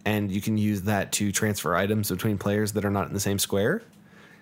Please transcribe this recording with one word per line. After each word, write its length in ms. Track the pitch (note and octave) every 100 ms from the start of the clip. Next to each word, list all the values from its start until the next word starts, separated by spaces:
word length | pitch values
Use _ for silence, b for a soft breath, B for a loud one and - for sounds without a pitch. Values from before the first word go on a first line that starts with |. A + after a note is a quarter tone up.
and 260 | G2+ G#2+ G#2
you 120 | F#2+
can 160 | A2+ G#2+
use 240 | G#2 G#2
that 320 | F#2 G#2 F2
to 180 | - G#2
transfer 420 | F#2+ G#2+ G2 D#2
items 380 | F2 G2 A2 G2+
between 260 | F#2 A2+ G2+
players 360 | G2+ G#2 G#2+
that 100 | G#2+
are 80 | G2+
not 160 | G2+ E2
in 60 |
the 60 | F#2+
same 180 | G2 G2
square. 420 | - G2 A2 G#3+ - - B B B B